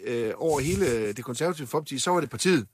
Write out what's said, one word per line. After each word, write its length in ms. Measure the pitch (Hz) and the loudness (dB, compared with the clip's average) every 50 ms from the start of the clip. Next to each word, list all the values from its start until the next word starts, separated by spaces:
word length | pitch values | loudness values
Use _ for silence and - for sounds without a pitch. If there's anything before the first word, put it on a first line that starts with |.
| 95 | -6
øh, 300 | 117 120 117 117 110 - - | -4 -2 -2 -2 -2 -2 -2
over 220 | 147 165 156 139 | 0 2 2 2
hele, 280 | 131 160 185 196 190 147 | 2 0 2 2 2 2
øh, 240 | 120 113 110 104 104 123 | 2 2 0 -2 -4 -6
det 80 | 117 | -8
konservative 420 | 127 120 - 151 175 180 151 143 117 | -8 -4 -2 -2 -2 -2 -4 -6 -4
Folkeparti, 320 | - 151 151 - 139 127 | -4 -4 -4 -4 -4 -2
så 120 | - 180 | 0 2
var 80 | 180 175 | 2 2
det 100 | 151 117 | 2 0
partiet. 380 | - 117 - 185 180 139 101 - | -4 0 2 4 4 4 2 -2